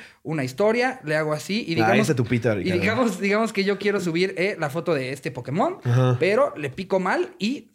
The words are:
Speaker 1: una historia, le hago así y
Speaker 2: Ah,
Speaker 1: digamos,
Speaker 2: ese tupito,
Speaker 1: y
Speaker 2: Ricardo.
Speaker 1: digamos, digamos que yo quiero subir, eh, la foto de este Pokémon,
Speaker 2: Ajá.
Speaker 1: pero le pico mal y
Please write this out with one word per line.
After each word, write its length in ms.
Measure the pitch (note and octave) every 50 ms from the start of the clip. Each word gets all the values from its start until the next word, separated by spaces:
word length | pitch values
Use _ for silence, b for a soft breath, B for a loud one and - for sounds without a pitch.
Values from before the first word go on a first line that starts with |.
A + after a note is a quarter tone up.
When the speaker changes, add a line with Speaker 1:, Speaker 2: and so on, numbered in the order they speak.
| B B B B B
Speaker 1:
una 200 | - D#3+ D#3 C3
historia, 560 | B2+ B2+ - G3+ G#3+ A3 A#3+ A#3+ C4 B3 B3+ -
le 120 | D3 D3+
hago 160 | D3+ D#3 D3+ D3+
así 300 | D3+ - - F#3+ A3+ - -
y 60 | E3
Speaker 2:
Ah, 20 |
Speaker 1:
digamos, 240 | - A2+ A2 G3 G#3
Speaker 2:
ese 160 | A3 - D3+
tupito, 360 | B2 B2 G#2 B2 A#2 A2 B2 G#2+
Speaker 1:
y 100 | G2+ F2
Speaker 2:
Ricardo. 180 | F3+ F3+ F3
Speaker 1:
digamos, 380 | E3+ G3+ A3 A#3 C4 A#3 F#3+ F3+
digamos 320 | F#3+ G3+ G3+ G#3+ A3+ A3 A3
que 100 | G3+ G3
yo 120 | F#3+ G3+ G3
quiero 220 | G3+ G#3 G3+ G3+
subir, 340 | F3+ F3 D#3+ E3+ F#3 F#3+ F#3+ -
eh, 160 | F3 G3+ G#3 -
la 120 | D#3+ D3
foto 240 | C3 E3+ D#3+ F3+ E3
de 160 | C#3 C3 B2+
este 180 | C3+ B2+ - D#3+
Pokémon, 480 | B2+ B2+ A#2+ - C3+ F3 B3+ E4 F#4 - -
Speaker 2:
Ajá. 340 | B2+ A#2+ B2+ C3 B2+ B2+ B2
Speaker 1:
pero 360 | D3+ F#3 G3+ A#3+ C#4 C#4+ - D#3
le 140 | D3 C#3
pico 280 | B2+ - G3 F#3 G3 F#3+
mal 360 | F3+ F#3 A3+ D#4 F4+ - - -
y 320 | F#3+ G#3+ C4+ - - _ _